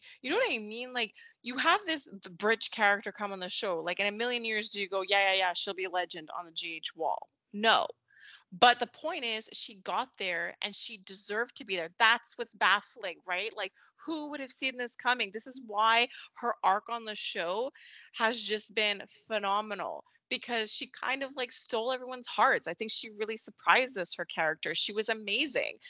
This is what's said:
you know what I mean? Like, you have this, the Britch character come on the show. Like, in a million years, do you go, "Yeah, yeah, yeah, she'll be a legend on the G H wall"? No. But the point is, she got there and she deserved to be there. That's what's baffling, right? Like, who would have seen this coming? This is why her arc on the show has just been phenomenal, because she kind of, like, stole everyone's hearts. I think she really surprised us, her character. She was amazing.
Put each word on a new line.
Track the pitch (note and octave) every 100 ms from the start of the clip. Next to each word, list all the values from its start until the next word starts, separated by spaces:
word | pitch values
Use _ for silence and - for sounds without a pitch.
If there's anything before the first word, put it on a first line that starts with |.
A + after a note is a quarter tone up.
| - -
you | B3+
know | F#4
what | B4
I | C4
mean? | G#3+ A3+ B3+
Like, | B3+ A3 - - _
you | A#3 B3+
have | C#4 F#4+ G4+
this, | D#4+ - G3
the | G3
Britch | E3+ G#3 A3 -
character | - G#3 G3+ G#3+
come | - G#3
on | G3
the | F3+
show. | - G#3+ E3+
Like, | D#3+ F3+
in | G3+
a | G#3
million | A#3+ A#3+ A3+
years, | A3 G#3+
do | G#3
you | G3
go, | F#3+ F#3+
"Yeah, | G3 G3
yeah, | F#3+
yeah, | F#3
she'll | E3+ - F#3
be | F#3
a |
legend | F3+ F3 F3 D#3 -
on | F3
the |
G | D#3+ E3+ D#3+
H | D3+ -
wall"? | D#3 F#2+ - _ _
No. | G3+ A3+ E3+ - - _ _ - - _
But | F3+ B3 A#3+
the | A#3+
point | - D#4 F4 A#3+
is, | A3 A3
she | - - G3+
got | F#3 F#3+ B3 -
there | F#3+ F3 E3+ -
and | G#3 G3+
she | - A3
deserved | F#3 F#3+ - G#3 B3 -
to | F3
be | F#3+
there. | E3 -
That's | A3+ A#3 - -
what's | A3+ G3
baffling, | G#3 G3+ - - G#3 D#3 D3+
right? | F3+ G#3+ -
Like, | F#3+ - _ _ -
who | D#4+ D4
would | D4
have | C4+
seen | - C4 B3
this | B3 -
coming? | B3+ B3 G#3
This | G3+ C4
is | C4 A3+
why | G3+ A3 A3+ A#3+ - - -
her | A#3+ -
arc | F#3+ G3 G#3+
on | A#3 A3
the | G#3
show | - G#3+ E3+ F#3+ C4 - - - -
has | - A3+ A#3
just | G3+ G#3+ - G3+
been | G#3+ G3+ - - -
phenomenal, | A3 G3+ G3+ G#3+ G3 C3+ D2+ - _ _
because | B3+ - A#3+ G#3+
she | - -
kind | - - C4+
of, | C4+ C#4+
like, | B3
stole | - - A#3 A#3
everyone's | B3+ B3+ B3+ B3
hearts. | - A#3+ G3 -
I |
think | F3 A3
she | - A#3 G#3
really | G#3 A3
surprised | - - - G3 B3+ A#3
us, | F3 -
her | E3+
character. | - D#3+ D#3+ - D#3+
She | -
was | G#3 A3
amazing. | A3 G#3 G#3 D4 G#3+ - - -